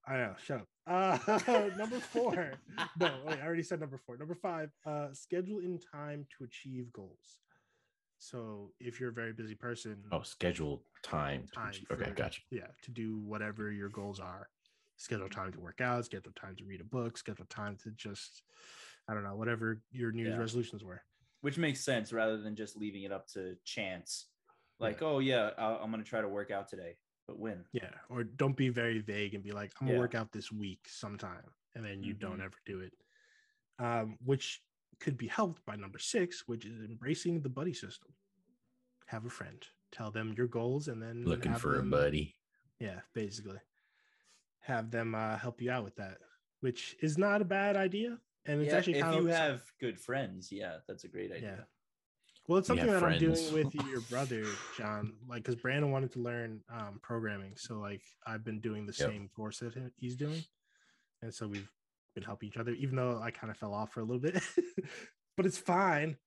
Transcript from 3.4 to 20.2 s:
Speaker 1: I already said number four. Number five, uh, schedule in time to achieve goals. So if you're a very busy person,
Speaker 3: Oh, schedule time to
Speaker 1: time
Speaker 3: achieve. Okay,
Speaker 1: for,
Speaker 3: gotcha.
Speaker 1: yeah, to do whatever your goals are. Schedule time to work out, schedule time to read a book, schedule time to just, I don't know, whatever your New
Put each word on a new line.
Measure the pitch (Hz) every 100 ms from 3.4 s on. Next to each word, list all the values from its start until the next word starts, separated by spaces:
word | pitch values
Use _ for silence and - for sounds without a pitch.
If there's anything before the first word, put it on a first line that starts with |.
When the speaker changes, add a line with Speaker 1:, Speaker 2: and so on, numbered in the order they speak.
Speaker 1:
I | 151
already | 170
said | 160 165
number | 151 135
four. | - 123
Number | 156
five, | 175 196 170 156 _ 151
uh, | 147 147
schedule | 135 - 175 185 208
in | 180 175
time | - 147 147 147 143 -
to |
achieve | 127 - 139 127 123
goals. | 117 95 - - - _ _ _ _ _ _ _ _
So | - 127 113 104 101 -
if | 120 117
you're | 127
a |
very | 117 113
busy | 110 110
person, | 107 120 117 113 104 101
Speaker 3:
Oh, | 82
schedule | - - 90 85 76 69 - -
time | - 78 71 69 -
to |
Speaker 1:
time | - 107
Speaker 3:
achieve. | 98 -
Okay, | - -
Speaker 1:
for, |
Speaker 3:
gotcha. | 101 104 - _
Speaker 1:
yeah, | 117 - -
to | -
do | 117 110 110
whatever | 104 107 107 104 107
your | 104 101
goals | 104 101 95
are. | 92 92 - _ _ _ _ _
Schedule | - 110 95
time | - 95
to | 85
work | 87 -
out, | 127 123
schedule | 120 98 -
time | - 98 92
to |
read | 98 95
a |
book, | 95 127 117 -
schedule | - 101 92
time | - 104 98
to | 110
just, | 107 107 98 - - _ - - - - - -
I |
don't | 107
know, | 101
whatever | 98 113 113 113 110 _
your | 127 117
New | 113